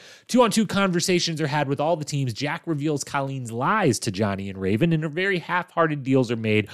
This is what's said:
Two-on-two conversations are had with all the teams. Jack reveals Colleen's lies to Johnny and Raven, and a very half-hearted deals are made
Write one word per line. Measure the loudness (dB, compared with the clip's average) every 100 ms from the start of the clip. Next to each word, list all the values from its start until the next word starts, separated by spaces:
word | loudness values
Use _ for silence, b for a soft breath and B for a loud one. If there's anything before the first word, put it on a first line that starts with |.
| B B B
Two-on-two | 4 4 4 0
conversations | 2 2 2 2 0 0 -2
are | -2
had | 0 0
with | 0
all | 0 -2
the |
teams. | -2 -4 -2
Jack | -4 -6 -6
reveals | -4 -2 -2 -2
Colleen's | -2 -4 -4 -6 -8
lies | -4 0 2 2 0
to | -2
Johnny | -2 -2 -2 -6
and | -4
Raven, | 0 2 2
and | 2
a | -2
very | -2 -2 -2
half-hearted | -2 -4 -2 0 0 0
deals | 2 2 2
are | 0
made | 2 2 0